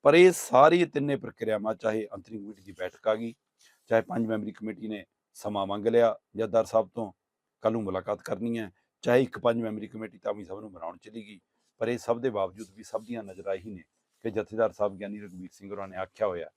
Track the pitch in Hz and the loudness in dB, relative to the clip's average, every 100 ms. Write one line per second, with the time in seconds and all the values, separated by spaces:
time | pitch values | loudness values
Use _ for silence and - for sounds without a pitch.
0 | 143 160 185 170 - 127 151 175 165 151 | 8 10 10 8 4 8 8 8 2 0
1 | 143 139 113 - 110 107 104 101 113 110 | -2 -2 -6 -8 -4 -2 -2 -2 -2 -2
2 | 104 101 87 110 101 98 95 92 90 - | -4 -12 -14 -14 -14 -16 -20 -10 -10 -4
3 | 110 110 117 117 _ _ _ _ _ 113 | -2 -2 -4 -12 _ _ _ _ _ 0
4 | - 113 110 110 104 98 107 98 110 104 | 0 -4 -2 -2 -6 -10 -10 -10 -10 -10
5 | - _ _ - 107 104 98 104 107 117 | -12 _ _ -12 -6 -4 -4 -2 2 4
6 | 117 - _ 98 110 113 110 113 98 117 | 4 2 _ -6 0 0 2 0 -2 -8
7 | 107 _ _ _ _ _ 110 113 101 92 | -10 _ _ _ _ _ -2 0 -2 -4
8 | 92 104 - 101 117 117 104 _ _ _ | -4 -8 -6 -6 -4 -6 -8 _ _ _
9 | - 123 127 - 120 117 113 107 104 110 | 2 4 2 0 0 0 -4 -8 -10 -12
10 | 110 95 104 104 90 98 107 90 82 87 | -14 -10 -8 -8 -10 -14 -14 -14 -14 -14
11 | 107 113 104 98 _ _ _ _ 117 120 | -18 -18 -18 -20 _ _ _ _ -4 -4
12 | - 117 127 104 95 95 113 - - 113 | -2 -2 0 -2 -4 -6 -18 -18 -10 -10
13 | 113 120 101 92 95 95 101 95 80 _ | -8 -10 -10 -10 -6 -6 -8 -16 -18 _
14 | _ _ 117 104 - 110 110 - 104 95 | _ _ -6 -4 -4 -2 -2 0 -4 -4
15 | 101 104 104 90 92 _ 98 98 98 92 | -12 -12 -14 -16 -18 _ -14 -12 -10 -8
16 | 95 - 104 90 78 | -10 -2 -2 -2 -8